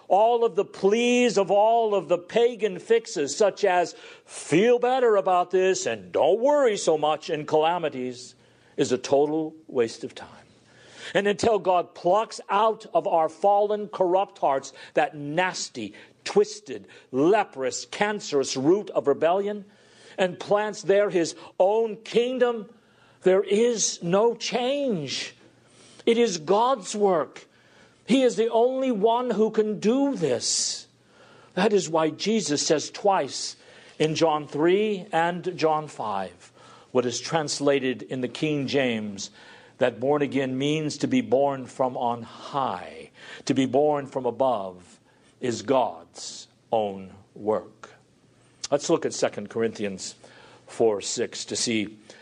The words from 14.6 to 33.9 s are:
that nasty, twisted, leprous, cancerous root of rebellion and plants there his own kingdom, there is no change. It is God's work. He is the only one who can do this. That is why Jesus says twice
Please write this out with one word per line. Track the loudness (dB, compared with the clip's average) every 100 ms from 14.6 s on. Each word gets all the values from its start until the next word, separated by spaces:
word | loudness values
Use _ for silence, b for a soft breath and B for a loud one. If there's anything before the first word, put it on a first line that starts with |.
| -4 B B 0
that | 0 -2
nasty, | -6 -2 -2 -4 -10 -10 -12 B B _
twisted, | -2 2 2 -2 -14 -14 -14 B B
leprous, | 2 4 4 0 -4 -6 -6 -10
cancerous | -2 -2 -2 -2 -2 -2 0
root | 2 2 2
of | -2 0
rebellion | 2 2 2 -2 -6 -12 B B B B -2
and | -2 -2
plants | -2 0 0 -6
there | 2 2 2
his | 0 -2 -4 B 0
own | 2 2 -2 -6
kingdom, | -2 0 0 0 0 -2 -10 b b b b b
there | 2 2
is | 2 2 2 2 -4 -4
no | 0 2 2
change. | 0 -4 -4 -2 -2 -2 -4 -4 -8 -10 -14 B B B B B B 0
It | 2
is | 2 0
God's | 0 2 2 0 -4 0
work. | 2 2 0 -8 -20 b b b b b 0
He | 4
is | 4 2
the | 0
only | 2 2 2 -2
one | 0 2 2 0
who | 0 0
can | 2 -2 0
do | 0 2 0 0
this. | -2 -2 -2 -2 -4 -6 -12 _ b b b b b -2
That | 2
is | 2 2
why | 0 0
Jesus | -2 -2 0 0 -2 2
says | 0 0
twice | -2 0 2 0 -6 -10 -12 B B B